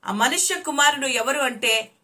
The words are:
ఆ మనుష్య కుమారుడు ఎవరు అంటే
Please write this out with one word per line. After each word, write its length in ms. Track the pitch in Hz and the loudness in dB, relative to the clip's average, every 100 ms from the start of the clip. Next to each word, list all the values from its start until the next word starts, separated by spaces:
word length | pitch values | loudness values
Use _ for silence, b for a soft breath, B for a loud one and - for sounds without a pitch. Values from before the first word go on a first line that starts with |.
| - | -6
ఆ 60 | |
మనుష్య 420 | 202 240 359 - | 0 0 0 -2
కుమారుడు 520 | 370 339 285 285 294 269 | -2 -4 2 2 2 -2
ఎవరు 320 | 240 233 285 | -2 0 0
అంటే 520 | 262 226 233 220 220 _ | -2 -2 0 0 -2 _